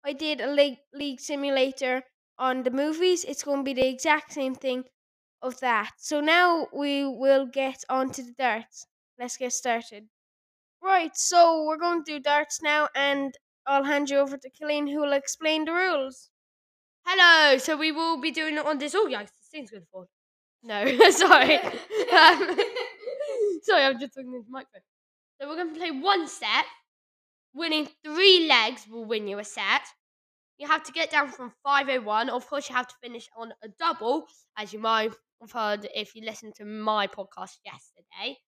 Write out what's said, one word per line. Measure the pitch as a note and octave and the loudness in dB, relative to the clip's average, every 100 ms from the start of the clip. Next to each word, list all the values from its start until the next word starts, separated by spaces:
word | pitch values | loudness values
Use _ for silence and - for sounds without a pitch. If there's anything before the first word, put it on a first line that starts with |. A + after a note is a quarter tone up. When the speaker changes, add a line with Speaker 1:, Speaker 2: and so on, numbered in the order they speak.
Speaker 1:
I | C#4+ | -8
did | C#4 D#4 D4 | -6 -4 -4
a | B3 | -2
league, | C#4+ C#4+ B3 _ | 2 2 0 _
league | C#4+ D4 B3+ | -10 -10 -10
simulator | - C#4+ C#4+ C4+ C4+ C4+ B3+ B3+ C4 _ _ - | -8 -4 -2 0 0 -2 -4 -4 -6 _ _ -4
on | B3+ C4 | -4 -2
the | B3 | -2
movies. | B3+ D4 D#4 F#4 F4 | -2 -2 0 0 0
It's | - C#4 | -2 -10
gonna | D4 C#4 | -4 -4
be | C4+ | -2
the | C4 C4 | 0 0
exact | B3+ D#4+ D4+ - | 0 0 -2 -2
same | - C4 | -6 -6
thing | B3+ C4+ B3+ B3 _ _ _ _ _ | -4 -6 -6 -8 _ _ _ _ _
of | B3+ B3 | -10 -6
that. | B3+ A3+ G#3+ _ | -2 -2 -2 _
So | - D4 | -6 -2
now | D4+ E4+ F4+ E4+ C#4+ | 2 4 4 2 -2
we | B3+ C#4+ C#4 C#4 | -4 -2 -2 -2
will | A#3+ C4+ C4+ C4+ | 0 4 4 2
get | C4+ C4+ C4 - | -4 -4 -6 -6
on | C4 C4 | -2 -2
to | C4+ | -6
the | A#3+ A#3+ | -16 -4
darts. | C4 A3 A3+ - - _ _ _ | -2 -2 -8 -20 -20 _ _ _
Let's | B3 - | -12 -8
get | B3+ | -6
started. | - B3+ A#3 A#3 G#3 A3 _ _ _ _ _ _ _ | -4 -2 -4 -4 -20 -20 _ _ _ _ _ _ _
Right, | F#4 F#4+ E4 - | 0 2 0 -4
so | - F4 E4+ D#4+ | 2 6 6 6
we're | D4+ D#4 | -2 -2
gonna | F4 E4+ | -2 -2
do | D4+ D4+ | -4 -6
darts | C#4 D4 D4+ - | 0 0 0 -6
now, | D#4 D4+ D4+ | -2 0 0
and | - C#4 C#4 C#4 - _ _ - | -2 -2 -2 -4 -10 _ _ -2
I'll | C#4 | 0
hand | C#4 C#4+ C#4+ | 2 -2 0
you | C#4 | 0
over | C#4 C#4 | 0 -4
to | C4 | -14
Killian, | _ D4+ D4 D4 | _ -4 -4 -2
who | D4 | -2
will | D4 | -2
explain | C#4 C#4 - D#4 D#4 | -2 -4 -4 -2 -2
the | D#4 | -2
rules. | E4+ F#4 D#4 C4+ C4 - _ _ _ _ _ _ _ F4 | -2 0 -2 -4 -10 -20 _ _ _ _ _ _ _ -4
Speaker 2:
Hello, | F#4+ F4 E4 D4 C4+ | 6 8 8 8 4
so | C4+ | 2
we | D#4 D#4 | -2 -2
will | D4+ E4 D#4+ | -2 -2 -2
be | D#4 | -4
doing | D4 D#4 D4+ | -4 -4 -4
it | D4 | -2
on | D4+ | -4
this. | C#4+ | -2
Oh, | F#4 G4+ | -2 -2
yeah, | A#3 | -2
this | G#3 _ _ | -10 _ _
thing's | D#4 B3 | -18 -16
gonna | G#3+ E3 | -20 -20
fall. | F#3+ F3 _ _ _ _ _ | -20 -20 _ _ _ _ _
No, | A#3 G#3 | -8 -2
<laughs> | A#3 B3+ G#4 | -2 8 8
sorry. | E4+ F4 D#4 C4+ D4+ | 8 8 8 8 4
Um, | - - - G#4+ - F4 E4+ E4+ F#4 F4+ | 2 -8 -6 -4 4 8 8 8 0 -2
<laughs> | A#4+ B4 B4 - A4 C5+ D5 C5 G#4 E4+ | -2 -4 -10 -10 -12 -10 -8 -2 -2 -2
sorry, | - F#4 | 2 4
I'm | C4+ B3 | 4 0
just | C#4 | -8
talking | - B3+ | -12 -14
into | B3+ A3 | -14 -14
the | |
microphone. | C4 - G3 _ _ _ _ _ _ | -18 -18 -20 _ _ _ _ _ _
So | C#4+ | -10
we're | D#4+ | -6
gonna | E4+ D#4 | -6 -6
play | E4+ | -8
one | C4+ C#4 G4 D4+ | -4 0 0 -2
set. | - A3 A#3+ - - _ _ _ _ _ _ _ | -8 -2 0 -2 -8 _ _ _ _ _ _ _
Winning | C4 E4 D#4 D4 _ | -8 -4 -2 -4 _
three | D#4 D4+ G4 F#4 D#4+ | -10 4 6 6 6
legs | B3+ A3 B3 G#3+ | 2 2 -6 -16
will | A3+ | -16
win | A3 A3 G#3 | -6 -6 -6
you | G3+ | -10
a | |
set. | G#3 - G3 B3+ - _ _ _ _ _ _ _ | -12 -8 -2 -2 -4 _ _ _ _ _ _ _
You | D4 | -2
have | D#4+ | -2
to | D#4 | -2
get | D#4+ D#4 | -6 -2
down | D4+ C#4+ | -2 -2
from | A#3+ B3 _ | -8 -18 _
five | C#4 C#4 C4+ | -2 0 0
oh | C4 | -4
one. | G#3 G#3+ B3 | -2 -4 -2
Of | A#3+ B3 | -6 -6
course, | F#3+ F#3+ | -10 -6
you | |
have | B3+ B3 | -8 -8
to | - | -14
finish | B3 A#3 - A3+ | -18 -18 -20 -18
on | A3+ - | -18 -18
a | A3 F#3+ | -20 _
double, | E4 D#4 A3 D4 - _ _ - | -4 -2 -2 -2 -4 _ _ -14
as | G#3 | -14
you | G#3 | -6
might | A3 A3+ A3 G#3+ _ _ | -2 0 -2 -6 _ _
have | A3+ | -14
heard | A#3+ G#3+ G#3 G#3 | -6 -4 -4 -6
if | - G#3 | -10 -12
you | A3 | -12
listened | A3 G#3+ A3 G#3 | -14 -14 -18 -18
to | |
my | G#3 G#3+ G#3+ G#3+ G3+ | -14 -8 -4 -2 -4
podcast | G3+ F#3+ - F#3 - | -8 -16 -16 -18 -18
yesterday. | G3+ - _ _ F3 F3+ A3 C#4 | -20 -20 _ _ _ -14 -14 -14